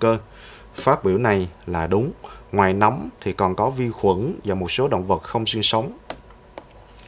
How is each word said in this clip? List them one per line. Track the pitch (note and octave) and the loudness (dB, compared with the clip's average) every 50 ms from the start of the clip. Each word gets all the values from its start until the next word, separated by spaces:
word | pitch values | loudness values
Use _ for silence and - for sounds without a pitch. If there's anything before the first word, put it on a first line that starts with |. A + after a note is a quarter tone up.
cơ. | - A2+ A2+ A2 A2 - - - - - - - - - - | 2 2 2 0 -2 -12 -20 -20 -20 -20 -20 -20 -20 -20 -16
Phát | - - C3+ C#3 - - | -2 2 2 2 2 2
biểu | G2 F#2 G2+ | 0 0 2
này | B2 A2+ G2+ G2 F#2 F2 - - - | 2 2 2 2 0 -2 -8 -14 -10
là | - F2 E2+ E2 | -6 -4 -2 0
đúng. | E2 F#2+ G#2 B2 D#3+ - - - - - - - - - | 0 2 0 0 -2 -6 -10 -16 -20 -20 -20 -14 -4 2
Ngoài | G2+ G2 F#2+ F#2+ | 2 4 4 4
nấm | G2 G#2 G#2+ A#2+ B2+ - - - - | 4 4 4 2 0 -8 -10 -12 -8
thì | - G2+ F2 | -6 -6 -2
còn | - G2+ F#2 F#2 | 0 0 0 2
có | F2+ G#2 B2+ | 2 0 0
vi | C3+ B2+ B2+ A#2+ | 0 -2 -4 -4
khuẩn | G#2+ - - G2+ F#2 F2+ A2 D3+ G3 - - | -4 0 2 2 2 2 0 -4 -6 -6 -4
và | G#2 F#2+ | -4 -2
một | F#2+ F2+ E2+ | -2 -2 -4
số | - - C3 D3 | -2 0 0 0
động | B2+ F#2+ F#2 | 0 -2 0
vật | F#2+ F#2+ E2 - | 0 -2 -2 -2
không | - - A#2 A2+ | -6 -4 -4 -4
xương | A2 - A2 G#2 | -2 -2 -2 0
sống. | - - A2 A#2+ E3 B3 - - - - - - - - - - - - - - - - - - - - - - | 0 0 0 -2 -4 -10 -14 -16 -18 -18 -18 -18 -20 -20 -20 -20 -20 -20 -20 -20 -20 -20 -20 -20 -20 -20 -20 -20